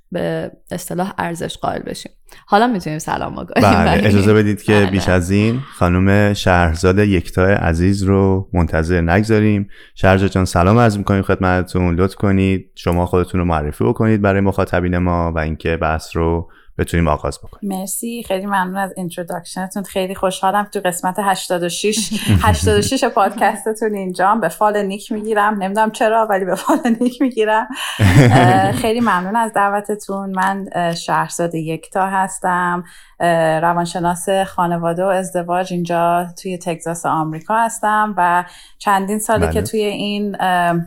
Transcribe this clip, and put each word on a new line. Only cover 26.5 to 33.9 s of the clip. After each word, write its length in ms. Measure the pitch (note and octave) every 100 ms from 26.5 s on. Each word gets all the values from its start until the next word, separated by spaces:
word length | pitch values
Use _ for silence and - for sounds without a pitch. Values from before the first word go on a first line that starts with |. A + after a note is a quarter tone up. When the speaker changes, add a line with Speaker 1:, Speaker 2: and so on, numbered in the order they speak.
| F3
Speaker 3:
فال 220 | - D#4+ C#4+ A3+
نیک 200 | B3 B3
می‌گیرم. 460 | C4+ A3 G#3+ A3 A#3+
Speaker 2:
<laughs> 80 | C4 - -
Speaker 3:
اه، 720 | G2+ F#2+ B2+ C3 A#2+ - F#3+
خیلی 280 | - A3+ A#3
ممنون 360 | A#3 F3+ F#3 A3+
از 180 | A3+
دعوتتون. 760 | G#3 G3+ G3+ G3+ G#3 - G3 G3
من، 360 | F#3+ F#3+ G3 G3
اه، 240 | - F3 E3+
شهرزاد 600 | - D#3+ D#3+ - E3+ E3
یکتا 520 | D#3+ D#3+ - G3+ F#3+
هستم، 760 | F#3+ F#3+ - F#3 F3+ F3+ F3 E3+ - - -
اه، 400 | E3+ E3 D#3+ D#3+
روانشناس 680 | E3+ F3 E3+